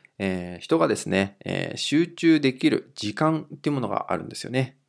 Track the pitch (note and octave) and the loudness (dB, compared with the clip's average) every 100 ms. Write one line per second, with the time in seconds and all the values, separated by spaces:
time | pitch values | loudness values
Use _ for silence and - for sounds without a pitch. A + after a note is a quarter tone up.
0 | _ - G2 F2+ F2+ F2 - E3 D3+ G2+ | _ -4 -2 -2 -6 -8 0 2 2 0
1 | G#2 F#2+ G2 - F#2+ F#2 F#2 - - D3 | 0 0 0 -4 -6 -4 -4 -6 0 0
2 | E3+ - E3 D#3 C3+ C3 D#3 - - - | 0 2 4 4 2 2 2 2 -4 -8
3 | D3 G3+ D#3 D#3+ - C#3+ D3+ C#3 G#2 - | -6 0 0 0 -6 -6 -4 -2 -2 -4
4 | - F2 G2 - - C3 C3 - | -2 -6 -6 -12 -4 -2 -2 -6